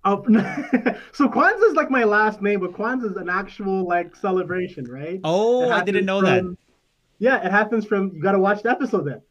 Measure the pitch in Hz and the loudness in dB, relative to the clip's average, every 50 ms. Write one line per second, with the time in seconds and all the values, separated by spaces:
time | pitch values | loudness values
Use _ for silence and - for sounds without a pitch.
0 | - 392 202 196 - 262 214 220 190 - - 294 277 - - 233 - 240 214 - | 0 0 -2 0 4 4 4 4 4 0 -4 -8 -4 -2 -4 0 0 -2 -4 -4
1 | - - - - 285 247 - - 311 370 440 403 427 427 302 320 294 - 269 254 | -12 -20 -2 0 0 0 2 4 2 2 4 4 4 4 4 2 0 2 2 2
2 | 233 214 208 208 214 214 208 - 202 202 208 196 180 170 - - 208 240 254 262 | 2 4 4 4 2 2 0 -2 -2 0 0 0 -2 -6 -6 -6 -4 -4 -4 -4
3 | 240 208 180 190 170 170 180 190 202 196 - - 208 196 190 190 185 175 175 175 | -4 -4 -6 -6 -6 -4 -4 -4 -6 -8 -12 -8 -6 -4 -2 -2 0 0 0 -2
4 | 170 170 - - - 196 185 185 180 165 180 185 180 - - 156 127 120 123 135 | -2 -4 -10 -6 -4 -2 0 0 -2 -2 -4 -6 -6 -6 -8 -12 -12 -12 -12 -12
5 | 147 165 185 190 185 156 170 190 214 233 247 247 254 247 233 196 180 190 196 202 | -10 -10 -10 -6 -2 -2 0 2 2 2 2 2 2 2 0 0 0 0 0 0
6 | 196 190 190 196 196 180 135 120 95 - 185 - _ _ _ _ _ _ _ _ | 0 0 0 2 2 4 2 2 0 -2 -10 -12 _ _ _ _ _ _ _ _
7 | _ _ _ _ 202 254 269 226 190 180 190 208 214 214 233 220 214 - 220 196 | _ _ _ _ 0 2 2 2 0 0 2 0 2 2 -2 -2 0 0 -2 -2
8 | 190 190 170 156 151 196 196 196 185 196 202 202 - 226 - - 285 - - 185 | 0 -2 -4 -2 0 2 2 4 4 2 0 0 0 -2 -2 -2 -2 -2 -2 -2
9 | 143 143 127 - _ _ | -2 -4 -8 -10 _ _